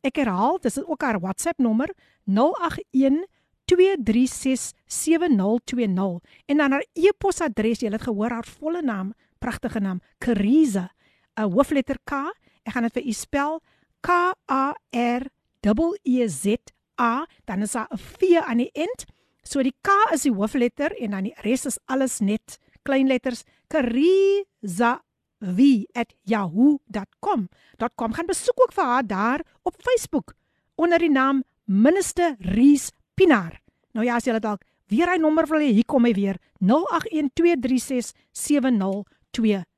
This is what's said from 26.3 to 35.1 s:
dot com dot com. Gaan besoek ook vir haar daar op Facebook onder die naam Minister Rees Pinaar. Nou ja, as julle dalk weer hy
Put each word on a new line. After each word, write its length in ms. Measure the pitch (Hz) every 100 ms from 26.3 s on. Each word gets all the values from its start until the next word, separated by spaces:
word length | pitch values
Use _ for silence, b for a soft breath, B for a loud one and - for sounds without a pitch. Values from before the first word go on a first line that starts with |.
| 220 190 175 277 285 _
dot 220 | 208 196 _
com 280 | - 330 180 b b b
dot 140 | - -
com. 160 | 226
Gaan 140 | 226 339
besoek 340 | 359 - -
ook 120 | 508
vir 120 | -
haar 220 | 294 247 220
daar 340 | 190 220 285 - _
op 120 | - _
Facebook 560 | - 508 - 285 - _ _ _ _ -
onder 220 | 339 339
die 120 | 330
naam 320 | 269 269 269 - _ -
Minister 680 | 196 233 381 359 - 349 240
Rees 500 | 175 202 269 285 - _ _
Pinaar. 460 | - 381 233 165 - _ _ _
Nou 120 | 226 240
ja, 100 | 240
as 80 |
julle 160 | 254 220
dalk 220 | 214 202 _ _ _
weer 200 | 214
hy 80 | 349